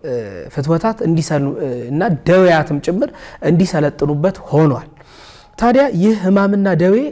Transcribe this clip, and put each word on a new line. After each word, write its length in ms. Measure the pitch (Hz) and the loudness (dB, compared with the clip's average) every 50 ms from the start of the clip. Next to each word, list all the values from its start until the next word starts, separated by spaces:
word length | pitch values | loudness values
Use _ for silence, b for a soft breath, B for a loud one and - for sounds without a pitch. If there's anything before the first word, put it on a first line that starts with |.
| - | -8
እ፣ 120 | 151 127 120 110 101 98 87 78 - | -8 -8 -8 -8 -10 -12 -14 -16 -10
ፍትወታት 480 | - 151 131 156 165 165 - - - - | -8 -6 -2 -2 -2 -2 -2 -4 -4 -2
እንዲሰሉ፣ 440 | - 165 165 160 156 - 160 147 139 139 - | -2 0 0 0 -2 -2 -2 -2 -2 -4 -4
እ፣ 140 | 110 151 135 123 123 120 | -6 -6 -6 -6 -8 -8
እና 140 | 120 139 156 190 226 170 135 - | -6 -4 -2 -2 -2 -2 -2 2
ደዌያትም 560 | 156 175 190 185 180 165 156 147 - 151 143 | 2 4 6 6 6 4 2 0 -2 -4 -4
ጭምር 280 | - - 175 202 285 - B B B B B B - | -2 -4 -2 -2 -4 -4 B B B B B B -2
እንዲሰለጥኑበት 920 | 151 175 160 190 175 - 156 151 143 143 - 143 143 147 143 156 196 190 - - | 0 2 2 2 0 0 0 -2 -2 -2 -2 -2 -2 -2 0 -2 -2 -4 -4 -8
ሆኗል። 460 | - - 147 160 151 127 110 - - - B B B B B B B B B B B B | -2 2 2 4 2 2 -2 -8 -16 -20 B B B B B B B B B B B B
ታዲያ 260 | - 226 240 247 269 277 269 - | -2 0 2 4 4 2 2 2
ይህ 180 | 165 185 214 220 | 2 2 2 2
ሕማምና 500 | 208 180 185 196 196 196 202 202 202 196 196 180 | 2 2 2 2 2 2 2 0 0 0 0 2
ደዌ 200 | 156 175 185 196 233 285 294 | 2 2 4 2 2 0 -2